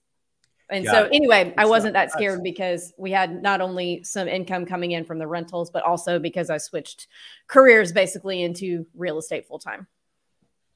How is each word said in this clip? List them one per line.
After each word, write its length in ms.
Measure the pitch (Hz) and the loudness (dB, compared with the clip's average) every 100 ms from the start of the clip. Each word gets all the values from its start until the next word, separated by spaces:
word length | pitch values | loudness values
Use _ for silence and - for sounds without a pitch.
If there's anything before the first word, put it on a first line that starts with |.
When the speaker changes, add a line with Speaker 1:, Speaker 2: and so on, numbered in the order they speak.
| _ _ _ _ _ _ - | _ _ _ _ _ _ -8
Speaker 1:
And 160 | 196 202 | -6 2
Speaker 2:
Got 60 | |
Speaker 1:
so 120 | 220 208 | 4 4
Speaker 2:
it. 60 | |
Speaker 1:
anyway, 300 | 294 277 208 175 | 4 6 6 4
Speaker 2:
Good 80 | 170 | 2
Speaker 1:
I 40 | |
Speaker 2:
stuff. 80 | 214 | 4
Speaker 1:
wasn't 240 | 226 214 | 4 2
that 120 | 190 147 | 0 0
Speaker 2:
Nice. 80 | |
Speaker 1:
scared 300 | - 202 185 | -2 -4 -4
because 500 | 180 175 185 175 175 - | -6 -6 -4 -6 -8 -12
we 140 | 190 | -4
had 300 | 190 180 180 | -2 -2 -2
not 200 | 202 190 | -2 0
only 400 | 185 180 180 175 | -2 -4 -6 -6
some 240 | - 208 180 | -8 -6 -4
income 380 | 190 180 185 175 | -4 -4 -6 -6
coming 260 | 180 175 | -6 -4
in 120 | 170 | -6
from 160 | 165 160 | -6 -8
the 80 | 156 | -6
rentals, 420 | 170 165 175 170 | -8 -8 -8 -6
but 140 | 180 | -4
also 360 | - 170 175 175 | -2 -2 -2 -4
because 300 | 165 185 165 | -4 -6 -6
I 80 | 151 | -6
switched 500 | - 170 - - - - - - - | -6 -10 -12 -18 -20 -20 -20 -20 2
careers 440 | 262 262 220 180 | 8 10 8 6
basically 520 | 175 185 202 190 185 | 0 0 -2 -6 -4
into 420 | 175 175 190 175 160 | -4 -4 -6 -6 -8
real 240 | 170 175 156 | -8 -6 -6
estate 280 | 156 160 - | -6 -10 -10
full-time. 400 | 151 - 101 190 _ _ _ _ _ _ _ _ | -16 -12 -14 -14 _ _ _ _ _ _ _ _